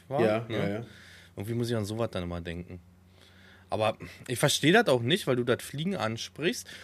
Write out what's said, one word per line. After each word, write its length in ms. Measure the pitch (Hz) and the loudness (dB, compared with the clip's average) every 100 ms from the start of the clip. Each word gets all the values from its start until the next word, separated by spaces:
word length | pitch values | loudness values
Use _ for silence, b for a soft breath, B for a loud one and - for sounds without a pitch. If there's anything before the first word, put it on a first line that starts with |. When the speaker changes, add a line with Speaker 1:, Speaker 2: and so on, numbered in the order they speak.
| - | -4
Speaker 1:
war, 120 | 135 | 2
Speaker 2:
Ja, 240 | 110 110 117 | 2 2 -2
Speaker 1:
ne? 80 | 104 | -2
Speaker 2:
ja, 120 | 101 | -2
ja. 180 | 107 120 B B B B 104 | -4 -8 B B B B -10
Speaker 1:
Irgendwie 180 | 107 | -4
muss 160 | 117 117 | -2 0
ich 60 | 117 | -2
an 80 | 98 | -2
sowas 240 | 110 113 | -2 -4
dann 140 | 95 | -4
immer 160 | 87 87 | -4 -6
denken. 400 | 85 87 - 90 - - - b b b b b b | -6 -8 -10 -14 -16 -20 -20 b b b b b b
Aber 280 | 104 107 - 90 B - | 0 0 -2 -10 B -6
ich 100 | 123 | 2
versteh 340 | 143 - 147 | 2 4 6
das 140 | 220 190 | 6 6
auch 140 | 123 | 4
nicht, 240 | 117 190 143 | 4 0 2
weil 100 | 123 | 2
du 80 | |
das 180 | 123 113 | 2 0
Fliegen 320 | - 139 175 185 | 0 -6 -4 -2
ansprichst, 680 | 110 113 - - 175 247 - B | -2 -4 -10 -4 -4 -4 -10 B